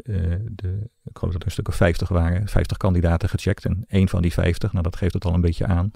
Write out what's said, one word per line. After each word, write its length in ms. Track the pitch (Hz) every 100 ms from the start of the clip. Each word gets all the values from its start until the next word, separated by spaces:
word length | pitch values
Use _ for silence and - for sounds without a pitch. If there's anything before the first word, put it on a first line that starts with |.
eh, 120 | - 98 85 87 110
de, 400 | 98 95 98 107 _
ik 140 | - -
geloof 160 | -
dat 80 | 87
er 40 | -
een 60 |
stuk 160 | - 95
of 80 | -
vijftig 340 | 92 82 87
waren, 380 | 87 85 90 104
vijftig 300 | - - 98
kandidaten 520 | 98 87 85 85 -
gecheckt. 360 | - - 98 -
En 180 | 92 -
één 200 | 98 95
van 120 | 95
die 120 | 87
vijftig, 380 | - 87 82 -
nou, 120 | 92
dat 120 | 85 -
geeft 180 | 92
het 120 | 98 87
al 80 |
een 80 | 85
beetje 240 | 87 82 -
aan, 260 | 87 98